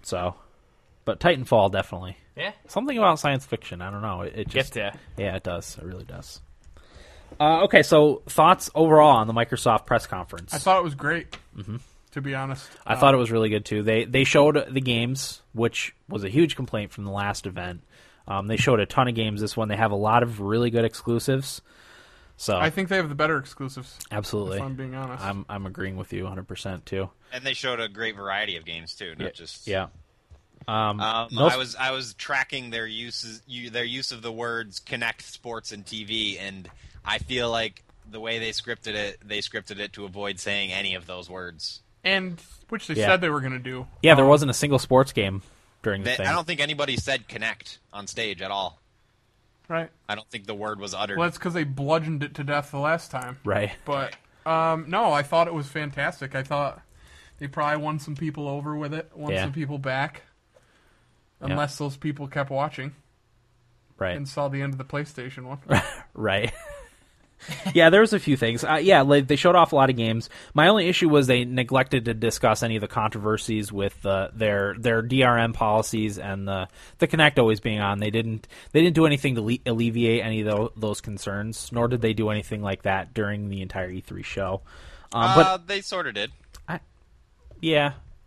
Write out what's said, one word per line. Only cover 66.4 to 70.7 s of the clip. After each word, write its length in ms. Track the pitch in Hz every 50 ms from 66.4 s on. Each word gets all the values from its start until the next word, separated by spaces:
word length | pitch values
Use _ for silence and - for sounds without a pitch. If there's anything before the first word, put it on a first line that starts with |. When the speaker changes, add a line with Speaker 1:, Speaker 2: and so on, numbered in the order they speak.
| 113 - - 659
Speaker 1:
<laughs> 60 | 659 587 587 571 494 - _ _ _ _ _ _ _ _ _ _ - - 151 - - 185 139
Yeah, 160 | 170 165 165
there 100 | 175 208
was 120 | 226 214 214
a 60 | 180
few 160 | - 156 135
things. 280 | 127 - 113 117 117 -
Uh, 160 | - 156 156
yeah, 200 | 160 190 190 143
like, 260 | 135 139 143 143 135 131
they 80 | 147
showed 200 | 139 - 175 180
off 160 | 175 160 -
a 40 | 160
lot 160 | 139 135 131
of 40 | 127
games. 320 | 117 113 113 113 113 - - - - - - -
My 140 | 147 156
only 180 | 185